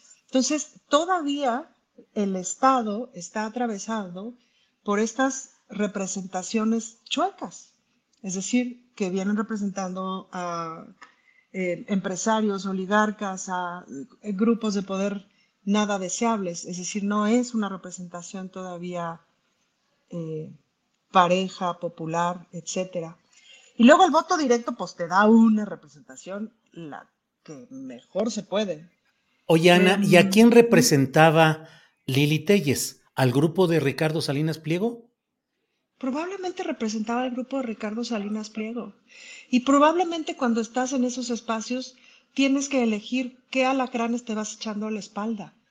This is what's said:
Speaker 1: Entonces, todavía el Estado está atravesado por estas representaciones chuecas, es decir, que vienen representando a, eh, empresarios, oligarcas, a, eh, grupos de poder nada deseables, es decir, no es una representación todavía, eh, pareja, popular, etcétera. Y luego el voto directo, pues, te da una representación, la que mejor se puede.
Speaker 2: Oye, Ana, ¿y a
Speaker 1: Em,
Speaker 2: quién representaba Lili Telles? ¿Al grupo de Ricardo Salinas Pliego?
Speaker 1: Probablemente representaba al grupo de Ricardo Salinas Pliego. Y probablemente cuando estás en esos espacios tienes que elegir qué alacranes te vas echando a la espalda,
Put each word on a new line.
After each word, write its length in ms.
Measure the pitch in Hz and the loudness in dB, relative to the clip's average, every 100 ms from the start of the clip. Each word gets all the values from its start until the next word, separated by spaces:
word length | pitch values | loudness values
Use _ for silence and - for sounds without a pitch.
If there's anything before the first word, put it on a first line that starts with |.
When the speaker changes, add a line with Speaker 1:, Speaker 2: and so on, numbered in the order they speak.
| _ _ | _ _
Speaker 1:
Entonces, 560 | _ 262 254 302 - _ _ | _ -2 0 -2 -6 _ _
todavía 800 | 285 339 370 285 285 277 233 320 _ _ _ _ | 0 2 -2 -2 -2 -2 -2 -6 _ _ _ _
el 200 | - 196 | -6 -4
Estado 760 | 190 180 - 262 262 220 208 247 | -4 -8 0 2 2 0 -6 -8
está 320 | 185 175 220 | -14 -10 -8
atravesado 880 | 220 226 240 202 202 220 190 175 214 247 _ _ _ _ | -6 -4 -6 -6 -6 -6 -8 -10 -12 -16 _ _ _ _
por 160 | - 202 | -4 -2
estas 520 | 220 - 262 269 - _ _ | -2 0 -2 -2 -12 _ _
representaciones 1300 | - 208 202 190 196 185 185 185 226 220 226 226 - | -4 -4 -4 -6 -8 -8 -8 -4 -2 0 -2 -4 -14
chuecas, 680 | - - 359 - 233 - - _ _ _ _ _ | -8 -2 -2 -4 -12 -14 -20 _ _ _ _ _
es 120 | 190 | -8
decir, 560 | 185 190 247 247 240 _ - | -6 -2 0 0 -6 _ -6
que 140 | 190 | -4
vienen 260 | 190 190 214 | -2 -2 -2
representando 920 | 220 220 202 190 185 185 190 190 185 | -2 -4 -4 -4 -6 -6 -8 -8 -10
a, 540 | 185 175 170 165 165 - 190 - _ _ _ _ | -10 -8 -6 -8 -12 -16 -20 -20 _ _ _ _
eh, 320 | 190 180 170 - | -6 -4 -4 -4
empresarios, 800 | 196 185 180 - 220 214 196 196 | -4 -2 -4 -2 0 0 -2 -4
oligarcas, 800 | 190 185 208 214 202 202 190 - | -6 0 2 2 -2 -8 -8 -6
a, 380 | 180 180 175 - - - _ | -6 -6 -8 -12 -14 -14 _
eh, 100 | 208 | -8
grupos 420 | 190 226 226 220 | 0 2 2 0
de 80 | 202 | -4
poder 460 | 196 190 202 202 - _ _ _ | -4 -4 -4 -4 -12 _ _ _
nada 360 | 196 208 208 202 | -2 0 2 0
deseables, 640 | 185 - 233 226 185 170 | -2 -2 0 0 -4 -8
es 140 | - 175 | -10 -10
decir, 260 | 180 214 | -8 -4
no 240 | 202 208 208 | -2 0 2
es 260 | 247 247 | 2 2
una 140 | 226 202 | -2 -4
representación 800 | 190 180 175 175 175 170 190 185 | -6 -12 -14 -14 -14 -12 -12 -12
todavía, 680 | 185 185 175 180 175 170 170 _ _ _ _ _ _ _ _ _ | -12 -12 -10 -8 -6 -6 -10 _ _ _ _ _ _ _ _ _
eh, 400 | 175 160 156 151 - _ _ _ _ _ | -10 -8 -8 -10 -16 _ _ _ _ _
pareja, 640 | 190 175 180 190 - 180 175 | 4 4 2 -2 -4 -6 -6
popular, 680 | 170 - 160 165 175 180 170 | -8 -8 -6 -2 -2 -4 -12
etcétera. 640 | 175 - - 185 180 165 170 _ _ - - _ - | -14 -8 -6 -6 -8 -10 -14 _ _ -20 -20 _ 6
Y 80 | |
luego 200 | 233 339 | 8 10
el 60 | 359 | 8
voto 260 | 294 339 359 | 4 2 0
directo, 360 | 277 240 233 | 2 0 -2
pues, 240 | 240 180 - | -8 -8 -8
te 100 | 170 | -2
da 200 | 180 214 | 4 6
una 380 | 226 226 214 | 8 6 4
representación, 880 | 208 156 147 147 - 131 - 196 220 _ _ | -2 -10 -16 -20 -20 -20 -14 -12 -12 _ _
la 360 | - 165 127 - _ _ _ | -16 -14 -14 -18 _ _ _
que 240 | - 147 120 | -20 -20 -18
mejor 640 | 131 135 120 - - 226 | -16 -14 -16 -10 -4 -4
se 100 | 214 | -4
puede. 480 | - 190 208 156 170 _ _ _ _ _ - | -4 -2 -2 -6 -14 _ _ _ _ _ 2
Speaker 2:
Oye, 240 | 165 170 | 6 8
Ana, 300 | 175 185 196 | 8 6 4
¿y 140 | 202 - | 6 6
a 40 | |
Speaker 1:
Em, 80 | 196 | 8
Speaker 2:
quién 200 | 208 233 | 8 8
representaba 1200 | 233 233 190 - 147 131 156 160 156 160 156 - - _ _ | 8 8 6 6 4 4 6 6 8 4 2 -6 -20 _ _
Lili 360 | - 131 147 156 | -2 2 2 2
Telles? 580 | 151 202 143 117 - - _ | 2 2 2 0 -4 -10 _
¿Al 160 | - 135 | 0 2
grupo 360 | 123 165 165 180 | 4 2 4 2
de 100 | 165 | 2
Ricardo 440 | 139 131 156 156 | 0 0 -2 -2
Salinas 360 | 143 139 160 160 | -2 -2 -2 -4
Pliego? 540 | 151 170 220 233 - _ _ _ _ _ _ _ _ _ | -4 -2 -2 -6 -14 _ _ _ _ _ _ _ _ _
Speaker 1:
Probablemente 640 | 262 269 349 392 370 370 | -6 -6 -6 -8 -8 -8
representaba 580 | 359 269 220 220 214 233 | -8 -6 -6 -4 -4 -4
al 80 | 254 | -4
grupo 260 | 240 247 269 | -6 -6 -6
de 60 | |
Ricardo 400 | 254 214 214 220 | -6 -8 -8 -8
Salinas 460 | 233 226 202 214 214 | -6 -6 -4 -8 -8
Pliego. 420 | - 214 240 202 - _ - - - - | -8 -8 -8 -12 -16 _ -20 -20 -20 -2
Y 100 | 254 | 0
probablemente 760 | 247 285 302 330 359 339 311 339 | 4 6 6 4 0 -2 -6 -4
cuando 240 | 247 226 | -2 0
estás 320 | 220 247 254 | -2 -4 -2
en 120 | 269 | -2
esos 260 | 247 247 233 | -2 -4 -6
espacios 640 | 233 - 226 214 247 254 - _ _ _ | -6 -4 -6 -6 -8 -8 -16 _ _ _
tienes 340 | - 269 277 277 | 0 2 2 0
que 140 | 269 | 0
elegir 560 | 233 208 - 254 247 - _ | 0 0 -4 -4 -4 -10 _
qué 140 | 262 262 | 0 0
alacranes 600 | 269 247 247 233 240 240 | 0 -2 -2 -2 -4 -4
te 80 | |
vas 200 | 214 214 - | -6 -8 -10
echando 300 | 220 208 214 | -10 -6 -6
a 20 | |
la 100 | 214 | -6
espalda, 540 | 190 - 220 214 156 _ _ | -8 -8 -6 -6 -10 _ _